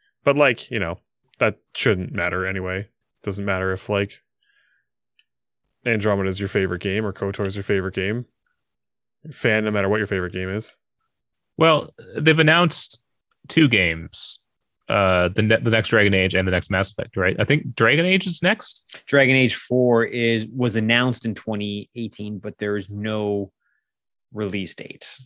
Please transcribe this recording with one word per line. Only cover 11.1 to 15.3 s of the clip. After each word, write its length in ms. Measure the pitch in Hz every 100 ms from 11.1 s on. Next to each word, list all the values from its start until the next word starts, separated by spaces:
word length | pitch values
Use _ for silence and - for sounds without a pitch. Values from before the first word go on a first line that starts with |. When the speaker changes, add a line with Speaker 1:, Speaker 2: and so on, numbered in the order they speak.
| _ _ _ _ -
Speaker 2:
Well, 320 | 165 156 - - - -
they've 220 | 151 160
announced 640 | 156 165 175 - - - _ _ _ _ -
two 200 | - 147
games. 680 | 104 87 82 82 - - - _ _ _ _ -
Uh, 400 | 107 95 90
the 120 | 90